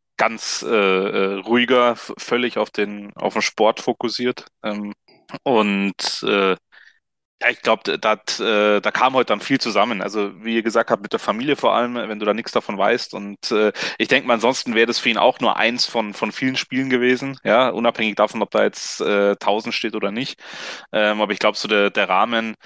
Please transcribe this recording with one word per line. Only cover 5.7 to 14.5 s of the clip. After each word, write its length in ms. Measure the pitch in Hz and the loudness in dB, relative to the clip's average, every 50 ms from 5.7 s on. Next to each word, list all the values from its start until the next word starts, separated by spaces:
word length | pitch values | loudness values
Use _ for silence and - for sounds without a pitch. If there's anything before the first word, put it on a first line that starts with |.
| 101 98 98 98 90 - - - - - - | 2 2 0 0 -2 -2 -6 -4 -4 -4 -2
äh, 320 | 113 107 101 98 95 90 - _ _ _ - - - _ _ _ _ _ _ _ _ _ - | 0 2 2 4 2 2 -2 _ _ _ -20 -20 -20 _ _ _ _ _ _ _ _ _ -2
ja, 80 | - 120 | -2 -2
ich 120 | 117 - | -2 0
glaub, 240 | - 120 110 107 - | 0 0 0 0 0
da, 100 | - 76 | -4 -4
da, 160 | - - 110 107 101 - - - - 101 | 0 0 0 0 0 -2 -8 -6 -2 0
äh, 380 | 113 107 104 104 107 104 101 | 0 2 4 4 4 4 2
da 100 | - 107 | 0 0
kam 220 | - - 127 131 131 | 0 2 2 4 4
heute 160 | 131 120 - | 2 2 2
dann 100 | 107 101 | 0 -2
viel 200 | - - 139 131 | 0 -2 -2 0
zusammen. 400 | - 120 101 104 104 120 113 95 | 0 0 2 2 2 2 0 -4
Also, 420 | 98 101 101 107 101 98 92 90 107 | -4 -4 -2 -2 -4 -4 -4 -8 -6
wie 120 | 117 113 | -2 -2
ihr 60 | 113 | 0
gesagt 300 | 107 113 107 117 113 - | 0 2 0 0 2 2
habt, 100 | 117 101 | 0 -2
mit 120 | 101 - - | -2 -6 -6
der 80 | 110 | -4
Familie 340 | - - 101 113 131 147 139 | -2 -2 -2 -2 0 -2 -2
vor 180 | - - 113 101 | 2 2 2 2
allem, 220 | 113 120 120 123 | 2 0 -2 -4
wenn 240 | 120 110 107 107 104 | -6 -6 -6 -6 -2
du 60 | 104 | 0
da 80 | 104 104 | 0 0
nichts 180 | 113 113 - | 0 -2 -2
davon 260 | - 120 - - 107 | -4 -4 -2 -2 -4
weißt. 360 | 98 101 107 117 120 - - - | 0 2 2 2 0 -2 -8 -10
Und, 380 | 95 101 101 98 - - - | -12 -10 -12 -12 -10 -6 -2
äh, 200 | 117 107 107 107 - - - - - | 2 2 2 2 2 -2 -6 -6 -4
ich 120 | - 117 - | -4 0 2
denk 160 | 127 139 - | 2 2 4
mal, 60 | 127 120 | 2 0
ansonsten 400 | 110 110 120 | 2 2 0